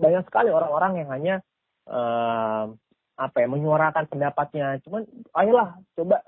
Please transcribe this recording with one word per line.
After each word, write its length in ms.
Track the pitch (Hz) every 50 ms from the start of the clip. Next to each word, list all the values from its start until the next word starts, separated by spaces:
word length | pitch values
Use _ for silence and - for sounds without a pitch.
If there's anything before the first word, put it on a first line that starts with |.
banyak 240 | 160 156 175 185 180
sekali 240 | - - 220 233 214
orang-orang 560 | 160 160 160 151 147 156 180 190 185 170 151
yang 20 | 139 131
hanya, 200 | 135 156 185 190 190 - _ _ _ _ _ _ _ _
em, 880 | 110 110 120 120 117 117 117 117 117 117 113 113 110 110 110 110 110 113 113 _ _ _ _ _ _
apa 240 | _ - 135 131 - -
ya, 80 | 120
menyuarakan 640 | 123 135 147 151 156 151 156 160 156 151 160 151 -
pendapatnya. 680 | - 139 143 143 - 151 147 - - 151 139 139 135 135
Cuman, 240 | - 156 190 226 214 - - - - _ -
ayolah, 420 | 165 196 214 247 240 214 180 170 - - _ _
coba 320 | 170 165 185 - - -